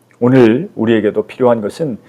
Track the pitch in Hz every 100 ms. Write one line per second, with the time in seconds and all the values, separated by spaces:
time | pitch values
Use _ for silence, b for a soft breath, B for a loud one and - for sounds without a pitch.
0 | _ - 120 131 113 123 196 - 113 113
1 | 104 101 - - 123 117 101 - 156 107